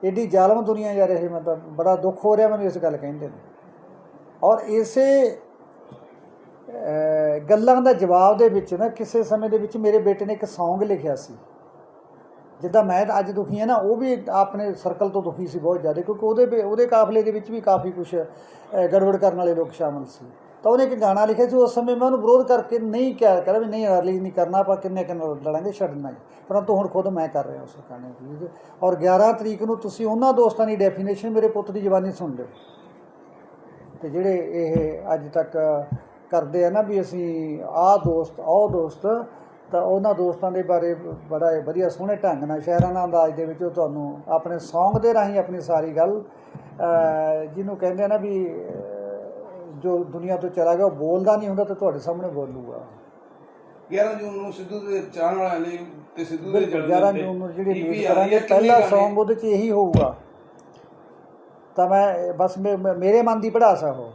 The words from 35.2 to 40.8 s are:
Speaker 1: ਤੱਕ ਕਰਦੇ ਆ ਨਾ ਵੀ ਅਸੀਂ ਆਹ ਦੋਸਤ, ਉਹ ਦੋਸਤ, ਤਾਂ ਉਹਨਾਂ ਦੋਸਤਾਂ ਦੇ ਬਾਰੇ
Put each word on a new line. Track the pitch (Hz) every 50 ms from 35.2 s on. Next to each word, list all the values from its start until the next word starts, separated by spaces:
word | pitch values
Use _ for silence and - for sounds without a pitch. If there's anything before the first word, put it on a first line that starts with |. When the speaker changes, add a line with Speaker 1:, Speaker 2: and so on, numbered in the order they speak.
| 143 147
Speaker 1:
ਤੱਕ | 147 170 160 160 - 160 156 156 151 147 143 143 143 127 - - - - - -
ਕਰਦੇ | - 170 156 143 151 180 175
ਆ | 175
ਨਾ | 185 208
ਵੀ | 214 196 208 196
ਅਸੀਂ | 180 - - 180 175 170 165 165 160 156 151 147 -
ਆਹ | - - 165 175 190 202 202
ਦੋਸਤ, | - 175 165 165 160 160 - -
ਉਹ | - 160 165 196 208 208
ਦੋਸਤ, | - 180 165 156 147 - - 196 220 233 240 - - - - - - - - -
ਤਾਂ | - 175
ਉਹਨਾਂ | 180 185 185 196 196 214 202
ਦੋਸਤਾਂ | 170 180 180 170 175 - 185
ਦੇ | 180 185 185
ਬਾਰੇ | - 180 175